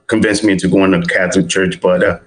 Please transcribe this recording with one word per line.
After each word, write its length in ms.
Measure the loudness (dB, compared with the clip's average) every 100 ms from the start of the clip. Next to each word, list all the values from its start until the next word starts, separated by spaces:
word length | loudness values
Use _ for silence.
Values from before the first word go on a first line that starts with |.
| -4
convince 360 | 0 0 0
me 100 | 0
into 140 | 0 0
going 240 | 2 2
to 80 | 0
Catholic 460 | 0 -2 0 0 -2
church, 320 | -2 -2 -2
but, 240 | 0 2
uh, 140 | 0 -2